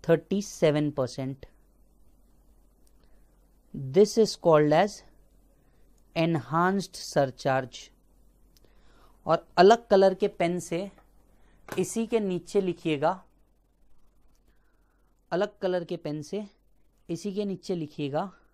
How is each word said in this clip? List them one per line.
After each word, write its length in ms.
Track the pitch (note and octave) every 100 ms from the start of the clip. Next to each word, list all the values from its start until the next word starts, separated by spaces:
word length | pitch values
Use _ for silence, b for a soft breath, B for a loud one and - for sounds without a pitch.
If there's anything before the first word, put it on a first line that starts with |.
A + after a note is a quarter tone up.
thirty-seven 880 | - E3 - G3 G3+ - D#3+ D3 D3
percent। 560 | - B2+ - C3+ C3+ - _ _ _ _ _ - _ _ _ _ _ _ _ - _ _ - _ _ _ _ _ - C3+ D3+
This 200 | G#3 -
is 160 | G#3+
called 380 | - F3 D#3 D3+
as 320 | D3+ G3+ - - _ _ _ _ _ _ _ _ _ _ E3
enhanced 800 | E3 E3 - D#3+ F3+ G3 F3 -
surcharge। 800 | - D#3 C3+ - C#3 C3 C3 - - _ _ _ _ _ _ _ b b b b b b -
और 200 | E3+ - -
अलग 280 | F#3+ A#3 -
कलर 260 | G3 G3
के 140 | F#3 G3+ -
पेन 160 | E3+ F3+
से 320 | - E3+ G3 - _ _ _ _ _ _ - -
इसी 280 | F3+ A3+ A3+
के 140 | A#3
नीचे 400 | G3+ F3+ - G3+
लिखिएगा, 520 | F#3+ E3+ D#3+ D3+ D3+ F#3+ - _ _ _ _ _ _ - - _ _ _ _ _ _ _ _ _ _ _ _
अलग 260 | F3 G3+ _
कलर 220 | F#3+ F3+
के 120 | E3+ E3+ D3+
पेन 140 | D3+
से 220 | D3 G3 G3+ _ _ _ _ _ -
इसी 240 | E3 G#3
के 100 | G3
नीचे 300 | G3+ F#3+ - F3+
लिखिएगा 540 | D3+ - C#3+ D3 F3+ - _